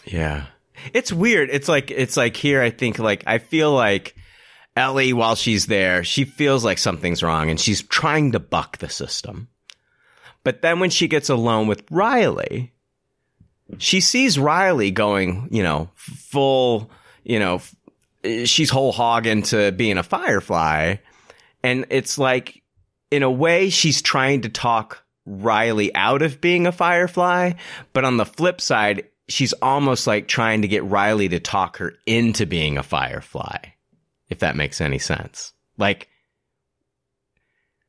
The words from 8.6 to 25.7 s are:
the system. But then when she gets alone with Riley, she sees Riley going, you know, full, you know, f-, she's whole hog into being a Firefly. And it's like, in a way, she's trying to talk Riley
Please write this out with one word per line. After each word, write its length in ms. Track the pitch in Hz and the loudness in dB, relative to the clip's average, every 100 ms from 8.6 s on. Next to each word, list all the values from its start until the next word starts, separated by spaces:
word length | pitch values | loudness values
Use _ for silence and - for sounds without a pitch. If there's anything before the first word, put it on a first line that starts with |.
| - - | -4 -10
the 100 | 71 | -12
system. 600 | - 67 - - - 117 _ _ - _ _ _ _ - _ | -10 -8 -10 -10 -14 -16 _ _ -20 _ _ _ _ -20 _
But 200 | - 131 | -4 0
then 180 | 165 175 | 0 2
when 80 | 185 | 0
she 160 | - 170 | 0 0
gets 220 | 151 - | 0 2
alone 380 | 127 117 110 107 | 2 2 2 2
with 180 | 101 - | -2 -2
Riley, 840 | 160 220 262 175 50 50 - 123 _ _ _ _ _ _ _ _ _ - 98 | 0 2 2 2 0 -4 -6 -10 _ _ _ _ _ _ _ _ _ -20 -6
she 220 | - 185 | 0 2
sees 380 | - 247 262 143 | 2 2 2 2
Riley 520 | 143 165 190 151 98 | 2 2 2 2 0
going, 580 | 92 104 101 92 90 123 | 0 0 0 0 -2 -4
you 120 | 110 | -2
know, 280 | 87 76 85 | 0 -2 -4
full, 960 | - - - - 139 135 135 123 113 113 - _ _ | -12 -18 -18 -6 0 2 4 2 0 -4 -18 _ _
you 140 | - 113 | -4 0
know, 180 | 98 90 | 0 -2
f-, 180 | - _ - _ _ _ - 117 120 | -6 _ -20 _ _ _ -6 -2 0
she's 220 | - 147 | 2 2
whole 200 | 135 135 | 2 0
hog 340 | 110 120 117 113 | 2 2 2 2
into 440 | 107 101 110 101 | 0 0 2 2
being 260 | 92 113 95 | 2 0 0
a 40 | |
Firefly. 920 | 85 - 359 98 - 87 80 78 80 101 _ _ _ - _ _ | -2 -2 0 -2 0 0 2 2 0 -4 _ _ _ -20 _ _
And 220 | 123 127 - | -4 -2 -2
it's 260 | 135 - - | -2 -2 -2
like, 460 | 135 127 - - _ _ _ _ - | 0 0 -4 -18 _ _ _ _ -2
in 120 | 143 | 0
a 80 | 131 | 2
way, 380 | 127 165 170 190 | 2 2 4 2
she's 320 | - 160 131 | 2 2 0
trying 400 | - 139 131 143 | 0 0 2 0
to 80 | 113 | -2
talk 560 | - 123 113 107 - _ _ - | -4 0 0 -2 -16 _ _ -16
Riley 680 | 98 110 107 117 | -4 0 2 2